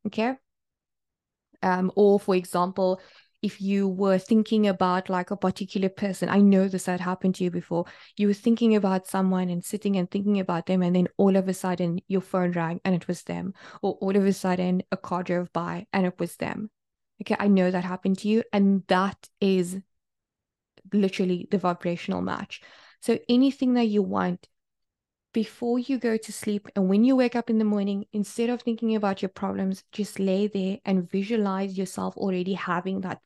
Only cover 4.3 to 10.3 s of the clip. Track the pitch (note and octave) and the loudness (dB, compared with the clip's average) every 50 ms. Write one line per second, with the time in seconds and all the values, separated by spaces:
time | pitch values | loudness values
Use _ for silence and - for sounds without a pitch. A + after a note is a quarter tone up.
4.3 | A3+ A3 G#3 - A3+ G#3+ G#3 G3+ F#3 F3+ F#3+ F3+ F3+ F#3 F#3 - F#3+ F3+ F3+ - | 2 2 4 2 2 2 2 2 2 2 0 0 0 0 -2 -2 -4 -4 -4 -4
5.3 | G3+ - - F#3 - - G3+ - - G3+ F#3+ F#3 F#3+ - G#3+ G3 F#3 - F3+ F3 | -6 -2 -2 -2 -2 -2 -8 -6 -4 -2 -2 -2 -2 -2 -6 -4 -4 -4 -2 0
6.3 | - G3+ G3+ G3+ G3 F#3+ F#3+ G3 F#3+ F#3 - F#3 F3+ F3+ F3+ F3+ F#3 - - F#3 | 4 6 6 6 6 6 4 2 -2 -4 -4 -4 -4 -4 -4 -4 -4 -2 -2 -2
7.3 | F#3 - F#3 F3+ E3+ F3 - - E3+ E3+ F3 - - - - - _ - G#3 G3+ | -2 0 -2 -4 -4 -6 -6 -4 -4 -4 -6 -6 -10 -20 -20 -12 _ 0 0 0
8.3 | G3+ - - A#3 A#3 A3+ A#3 A3 A3 G#3 G3 F#3+ F#3+ F#3 - - - F#3+ F#3+ F#3+ | 0 0 2 0 2 4 4 4 4 4 2 2 0 0 -2 -2 -2 0 0 2
9.3 | F#3 F#3 F#3 F3+ F3 F3 - - - G3+ - G3+ G3 F#3 F3+ - - G3+ G3 G#3 | 2 0 0 -2 -4 -4 -6 -6 -8 -4 -2 -2 0 0 -2 -2 -2 -2 0 0